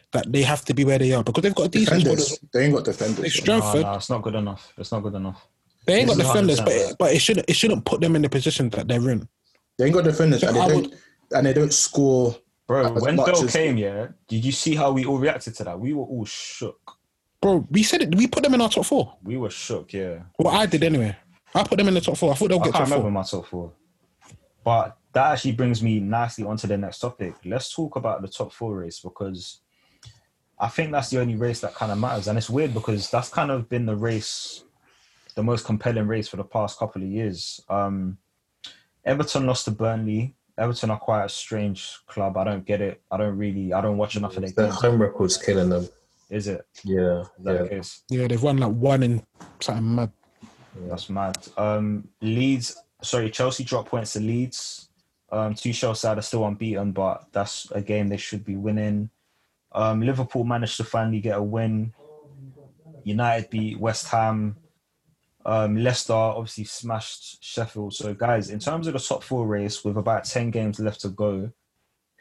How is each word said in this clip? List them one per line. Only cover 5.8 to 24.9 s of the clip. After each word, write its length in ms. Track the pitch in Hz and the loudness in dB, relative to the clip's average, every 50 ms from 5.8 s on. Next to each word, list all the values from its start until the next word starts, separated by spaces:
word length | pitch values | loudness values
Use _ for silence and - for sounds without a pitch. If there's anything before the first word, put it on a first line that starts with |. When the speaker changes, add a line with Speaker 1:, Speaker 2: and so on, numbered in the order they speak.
| - | 2
Speaker 1:
They 100 | - 185 | 4 4
ain't 100 | 226 262 240 | 6 6 4
Speaker 3:
This 80 | 208 | 4
Speaker 1:
got 60 | - | 4
Speaker 3:
is 60 | - - | 4 4
Speaker 1:
defenders, 320 | - 214 196 170 147 120 | 4 6 6 4 4 4
but 40 | - - | 4 4
Speaker 3:
hundred 100 | - 117 | 4 4
percent 140 | - - | 2 0
Speaker 1:
it, 60 | - - | 0 2
but 140 | 185 147 | 4 4
it 60 | 139 120 | 4 4
shouldn't, 320 | - - 208 180 - - | 4 4 2 2 2 2
it 60 | 180 | 2
shouldn't 280 | - - 220 190 110 - | 4 4 2 2 2 0
put 160 | - - 151 | -2 0 2
them 160 | 165 165 165 | 2 4 4
in 60 | 151 | 4
the 80 | 151 135 | 4 2
position 400 | - 135 127 160 - - 135 113 | 2 2 0 0 2 2 0 0
that 180 | 110 110 - 107 | 0 -2 -2 0
they're 220 | 120 120 120 131 | 0 2 2 2
in. 180 | 120 107 113 - _ _ _ _ _ _ _ _ _ | 0 0 -2 -8 _ _ _ _ _ _ _ _ _
Speaker 2:
They 80 | - 127 | 2 4
ain't 80 | 147 170 | 4 4
got 100 | 180 165 | 6 4
defenders, 380 | 160 147 - 165 160 135 113 | 4 4 6 6 6 6 4
and 140 | - 113 113 | 4 4 4
they 40 | 117 | 6
Speaker 1:
I 80 | - 180 | 6 6
Speaker 2:
don't, 140 | 151 143 | 6 4
Speaker 1:
would 120 | - - - - - _ _ _ _ - | 2 0 -6 -16 -20 _ _ _ _ -2
Speaker 2:
and 140 | 131 135 143 | 2 4 4
they 60 | 135 | 4
don't 220 | 131 147 151 147 - | 4 4 4 4 4
score 600 | - - - - 147 139 135 131 127 127 120 113 - _ _ _ _ _ | 2 2 2 4 4 6 6 6 6 4 2 0 -4 _ _ _ _ _
Speaker 3:
Bro, 280 | - 123 139 - 214 117 | 0 2 2 2 2 2
Speaker 2:
as 60 | 117 | 2
Speaker 3:
when 140 | 120 139 165 | 2 4 4
Speaker 2:
much 100 | 175 160 175 180 | 4 4 6 6
Speaker 3:
Bale 100 | 165 135 | 4 4
Speaker 2:
as 80 | 120 | 4
Speaker 3:
came, 240 | - 160 160 147 127 | 4 2 2 2 2
yeah, 300 | 110 104 98 101 104 117 - - _ _ - | 2 0 -2 -2 -4 -6 -8 -10 _ _ -4
did 160 | 113 113 117 | -2 0 0
you 80 | 135 | 0
see 240 | 135 - - 165 151 | 0 0 0 0 2
how 160 | 151 143 139 | 2 4 2
we 120 | 135 131 127 | 2 2 2
all 140 | 143 139 127 | 0 0 2
reacted 360 | 135 156 - 123 - 113 107 | 2 0 0 -2 -6 -10 -10
to 80 | - 104 | -10 -8
that? 140 | 90 87 92 | -8 -8 -6
We 140 | 117 135 | -4 -4
were 120 | 151 143 123 | -4 -4 -4
all 200 | - 131 120 107 | -6 -6 -6 -6
shook. 680 | - - - - - - - 123 101 - _ _ - - _ _ _ _ _ _ _ _ _ | -8 -8 -10 -12 -12 -10 -8 -8 -8 -10 _ _ -20 -20 _ _ _ _ _ _ _ _ _
Speaker 1:
Bro, 240 | - 196 190 160 117 - | 2 4 4 2 2 2
we 120 | 143 208 | 4 4
said 180 | 214 - - 339 | 4 4 4 2
it, 140 | 185 151 170 | 2 4 4
we 120 | 196 247 254 | 4 4 4
put 160 | - 302 277 | 2 2 4
them 100 | 285 262 | 4 4
in 80 | 240 | 4
our 80 | 151 - | 4 4
top 160 | - - 180 | 2 0 0
four. 280 | - 302 226 127 - - _ | 2 2 2 2 0 -4 _
Speaker 3:
We 140 | 92 98 120 | -10 -8 -6
were 140 | 131 117 - | -6 -6 -6
shook, 420 | - - - - 113 87 - - | -8 -8 -8 -6 -6 -6 -6 -8
yeah. 280 | - 98 95 90 85 85 90 - _ - | -6 -6 -6 -6 -8 -10 -14 -6 _ 0
Speaker 1:
Well, 160 | 160 170 156 | 0 2 2
I 80 | 202 214 | 2 2
did 200 | 180 170 147 160 | 2 2 2 2
anyway. 300 | 165 156 131 113 104 95 - _ _ _ _ _ _ - | 2 2 2 0 0 -2 -6 _ _ _ _ _ _ 0
I 100 | 175 208 | 0 0
put 120 | - - | 2 2
them 120 | 190 202 196 | 4 4 4
in 60 | 185 | 4
the 60 | 175 | 2
top 160 | 170 175 - | 2 0 0
four. 160 | - 180 160 | 2 2 2
I 20 | 143 | 2
thought 120 | - 214 - | 2 2 2
they'll 120 | 185 175 | 2 2
Speaker 3:
I 40 | 160 | 2
Speaker 1:
get 80 | 151 | 2
Speaker 3:
can't 160 | 120 160 139 135 | 2 2 2 2
Speaker 1:
top 80 | 143 139 | 2 2
Speaker 3:
remember 20 | |
Speaker 1:
four. 80 | 107 104 | 2 0
Speaker 3:
my 120 | 101 98 | 0 -2
top 240 | 95 - - 90 - | -4 -4 -6 -8 -8
four. 260 | - - 90 87 82 82 _ _ _ _ _ _ _ _ _ _ - - - _ _ _ _ - | -8 -10 -10 -10 -12 -14 _ _ _ _ _ _ _ _ _ _ -20 -20 -20 _ _ _ _ 0
But 320 | 117 117 113 113 - | 2 2 2 2 -2